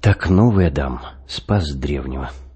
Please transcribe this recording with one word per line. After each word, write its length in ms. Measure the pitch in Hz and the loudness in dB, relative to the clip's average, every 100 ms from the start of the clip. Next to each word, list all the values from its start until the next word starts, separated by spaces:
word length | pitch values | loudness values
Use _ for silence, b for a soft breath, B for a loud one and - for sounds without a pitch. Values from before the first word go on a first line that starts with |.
Так 280 | - 98 - | 2 2 2
новый 380 | 92 120 101 87 | 4 4 4 2
Адам 340 | 69 69 62 - - - | 2 -4 -6 -12 -20 -16
спас 440 | - - 104 78 | -16 -2 0 0
древнего. 580 | 69 69 69 65 65 65 - - | -4 -4 -4 -6 -8 -10 -12 -20